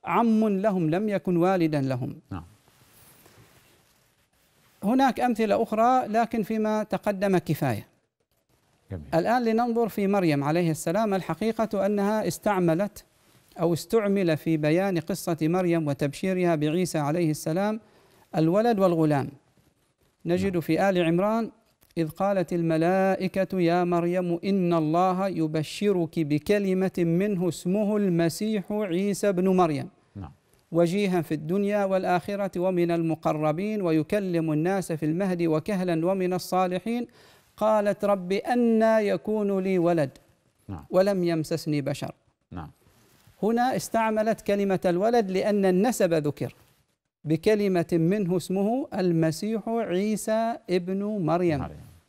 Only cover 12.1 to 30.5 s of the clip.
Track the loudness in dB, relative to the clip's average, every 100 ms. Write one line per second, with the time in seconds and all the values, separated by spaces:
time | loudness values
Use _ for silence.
12.1 | 0 -2 -2 -2 0 2 2 -2 -6 -20
13.1 | _ _ _ _ -4 -2 -2 0 0 2
14.1 | 0 2 0 0 0 2 2 2 -2 -4
15.1 | -6 -4 -2 0 0 2 0 0 -2 -2
16.1 | -2 -4 0 2 2 0 0 -2 -2 -2
17.1 | 0 0 -2 -2 -2 -2 -4 -10 _ _
18.1 | _ _ 0 2 4 2 4 4 4 4
19.1 | 2 -2 -10 _ _ _ _ _ _ _
20.1 | _ -2 0 0 -2 0 2 2 2 2
21.1 | 2 2 0 -4 -10 _ _ _ -6 -6
22.1 | -2 -2 0 -2 -2 0 2 2 2 2
23.1 | 0 -2 -2 -2 0 2 2 2 0 0
24.1 | -2 -2 -2 0 0 2 2 2 2 2
25.1 | 0 -2 -2 -2 -2 -4 -2 0 0 0
26.1 | -2 -2 -2 2 0 2 0 -2 0 0
27.1 | 2 0 0 -2 -4 -2 0 0 0 2
28.1 | 2 0 0 -4 -4 -4 -4 -2 -2 -2
29.1 | 0 0 0 2 4 2 0 -6 _ _
30.1 | -14 -14 -16 _